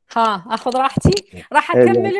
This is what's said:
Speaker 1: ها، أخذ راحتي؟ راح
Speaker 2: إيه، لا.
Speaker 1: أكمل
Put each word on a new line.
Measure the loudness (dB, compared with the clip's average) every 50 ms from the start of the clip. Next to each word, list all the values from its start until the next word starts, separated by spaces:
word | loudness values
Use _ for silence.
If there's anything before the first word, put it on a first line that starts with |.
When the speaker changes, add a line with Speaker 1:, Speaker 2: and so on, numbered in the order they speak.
| _ _ -4
Speaker 1:
ها، | -2 -2 -2 -2 -6 -6 -8
أخذ | -10 -6 -6 -4 -2
راحتي؟ | -2 -2 -2 -2 2 2 2 2 2 -4 _ -20 -20 -16 _
راح | -2 -2 -2 0
Speaker 2:
إيه، | 2 4 4
لا. | 4
Speaker 1:
أكمل | 4 2 0 -2 -4